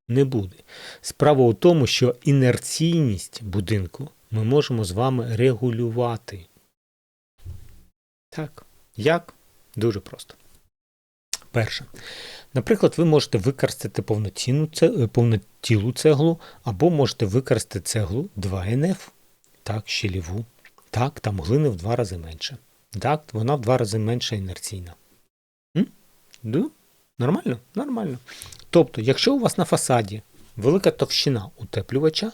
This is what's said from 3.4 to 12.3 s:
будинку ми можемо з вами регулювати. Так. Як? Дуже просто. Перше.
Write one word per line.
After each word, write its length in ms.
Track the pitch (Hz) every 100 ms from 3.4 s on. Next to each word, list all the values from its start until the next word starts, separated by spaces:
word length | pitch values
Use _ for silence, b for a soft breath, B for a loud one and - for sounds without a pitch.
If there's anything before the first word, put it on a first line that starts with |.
будинку 640 | 107 95 90 107 90 - 139 - _
ми 140 | 110
можемо 400 | 110 143 143 120
з 60 | 101
вами 460 | 90 131 127 117 110
регулювати. 1080 | 127 117 127 113 120 117 120 113 - 101 85 _ _ _ _ _ _ _ _ _ - - - - - _ _ _ _
Так. 360 | - 156 - - _ _ -
Як? 380 | 120 170 - _ _ _ _ -
Дуже 240 | 113 98
просто. 340 | - - - - _ - _ _ _ _ _ _ _ - -
Перше. 340 | 120 110 - - B B B B